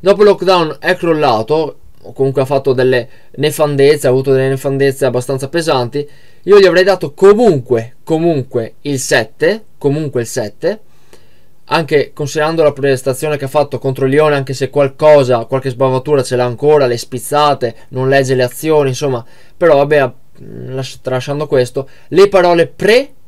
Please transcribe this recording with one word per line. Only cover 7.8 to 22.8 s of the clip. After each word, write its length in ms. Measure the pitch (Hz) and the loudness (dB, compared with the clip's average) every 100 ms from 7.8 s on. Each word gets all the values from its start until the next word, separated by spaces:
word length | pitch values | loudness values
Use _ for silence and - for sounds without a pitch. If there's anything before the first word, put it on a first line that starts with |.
| 113 - | -2 -16
comunque 720 | - 160 170 156 127 120 113 - | -4 0 0 -2 -4 -6 -8 -10
il 160 | 143 139 | -6 -6
sette, 680 | - 139 110 - 156 220 - - | -2 -2 -2 -2 -2 -2 -8 -6
comunque 440 | 143 147 151 127 | -4 -2 -4 -6
il 40 | 113 | -6
sette, 540 | - 107 - 160 220 - - - - - - - - - | -6 -8 -6 -6 -6 -12 -20 -20 -20 -20 -20 -20 -20 -4
anche 460 | 151 156 151 - | -4 0 -2 -2
considerando 500 | - 143 160 151 165 | -6 -6 -2 -2 2
la 100 | 151 | 0
prestazione 640 | 143 139 131 139 127 156 147 | 2 -2 -2 -2 -4 -4 -4
che 80 | |
ha 40 | 139 | -2
fatto 300 | 151 143 127 | -2 -2 -4
contro 260 | 135 131 | -6 -2
il 60 | 135 | 0
Lione, 240 | 143 151 | 2 2
anche 180 | 143 135 | 0 -4
se 180 | 131 131 | -6 -4
qualcosa, 720 | 147 139 - 151 147 127 123 | 0 -2 2 6 6 6 0
qualche 260 | 117 131 131 | 0 -4 -4
sbavatura 520 | 120 131 131 131 143 | -2 -2 -2 0 -2
ce 140 | 127 127 | 0 -2
l'ha 80 | |
ancora, 420 | 123 117 147 151 131 | -2 -2 2 2 2
le 120 | 117 | -2
spizzate, 760 | - 127 - 147 147 139 117 - - | -6 -12 -4 0 0 0 -4 -8 -12
non 200 | 127 131 | -4 0
legge 260 | 139 131 | 2 2
le 80 | 131 | 0
azioni, 480 | 123 - 156 156 139 | -2 -4 0 0 0
insomma, 340 | 127 147 123 - - - - | -2 -4 -6 -8 -20 -20 -2
però 200 | 170 143 | 2 4
vabbè, 200 | 143 151 | 4 2
ha, 180 | 135 - - - | 0 -4 -20 -20
mm, 320 | 104 110 123 | -18 -16 -12
lasci-, 240 | 131 131 - | -10 -10 -10
tralasciando 460 | - 127 135 143 151 | -6 -6 -6 -8 -2
questo, 420 | 143 123 - 135 - - | 0 0 -4 -10 -14 -4
le 200 | 151 196 | 4 4
parole 380 | 190 175 170 165 | 6 4 2 0
pre 480 | - | -2